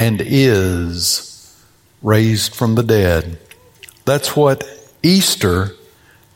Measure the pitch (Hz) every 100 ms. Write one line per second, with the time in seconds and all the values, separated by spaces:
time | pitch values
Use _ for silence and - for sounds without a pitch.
0 | 117 104 - 135 135 104 92 87 87 87
1 | 85 - - - - _ _ _ _ _
2 | 110 107 113 107 - - 117 113 117 110
3 | 92 82 80 85 - - _ _ - _
4 | - 143 - 151 147 135 - - - _
5 | 165 190 185 - 98 87 98 - - _
6 | _ _ _